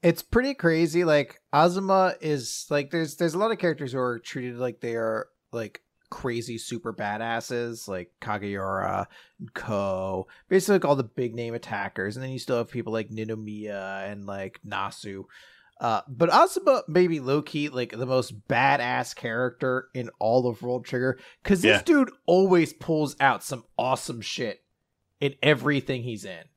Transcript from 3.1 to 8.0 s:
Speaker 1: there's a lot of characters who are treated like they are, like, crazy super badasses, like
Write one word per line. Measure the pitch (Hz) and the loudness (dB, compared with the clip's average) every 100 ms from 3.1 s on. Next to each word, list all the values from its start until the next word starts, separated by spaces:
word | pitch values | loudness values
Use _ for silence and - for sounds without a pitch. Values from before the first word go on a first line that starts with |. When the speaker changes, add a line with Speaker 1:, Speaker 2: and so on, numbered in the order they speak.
| - | 0
Speaker 1:
there's | 170 | -2
a | 160 | 0
lot | 214 | 0
of | 220 | 0
characters | 180 147 139 | 0 -2 -4
who | 127 | -2
are | 123 117 | -2 -2
treated | - 139 123 120 | -8 -8 -8 -4
like | 127 110 | -4 -4
they | 123 117 | -6 -2
are, | 113 110 - _ _ | -2 -2 -6 _ _
like, | 117 107 - _ _ _ | -8 -8 -12 _ _ _
crazy | - 131 117 117 113 | -8 -4 -4 -6 -10
super | - 117 113 | -8 -8 -8
badasses, | 101 104 104 117 117 - 120 120 113 - | -6 -4 -4 -2 -4 -4 -4 -4 -8 -8
like | 95 | -8